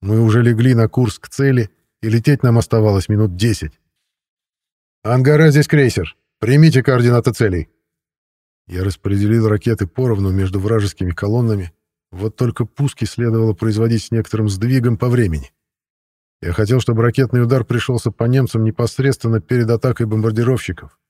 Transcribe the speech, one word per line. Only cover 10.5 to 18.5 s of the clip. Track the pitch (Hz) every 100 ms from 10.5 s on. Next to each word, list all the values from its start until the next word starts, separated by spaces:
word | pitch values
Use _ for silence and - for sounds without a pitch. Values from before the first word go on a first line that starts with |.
| 98
вражескими | 98 113 101 - 92
колоннами, | 85 101 113 120 104 90 _ _ _ _
вот | 90 107 -
только | 123 113 113
пуски | - 139 - 107
следовало | - 120 113 113
производить | 101 110 107 113 113
с | -
некоторым | 113 107 110 107
сдвигом | 98 117 131 120 113
по | 123
времени. | 123 107 78 69 _ _ _ _ _ _ _ _ _
Я | 90
хотел, | 87 104 131
чтобы | 113 113
ракетный | 120 117 127 123
удар | 120 131
пришёлся | 117 120 - 120 117
по | - 117
немцам | 131 123